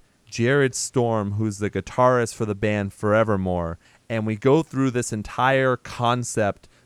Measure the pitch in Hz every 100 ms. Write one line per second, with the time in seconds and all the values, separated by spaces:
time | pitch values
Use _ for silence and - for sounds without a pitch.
0 | _ _ _ - 117 143 135 - - 135
1 | 117 110 101 101 110 101 104 95 - -
2 | 127 123 117 - 107 101 107 104 98 -
3 | 107 107 110 98 92 90 82 82 _ _
4 | - 113 110 107 131 151 160 131 135 120
5 | 120 110 101 - 127 135 131 123 - -
6 | 117 123 120 - 104 - - _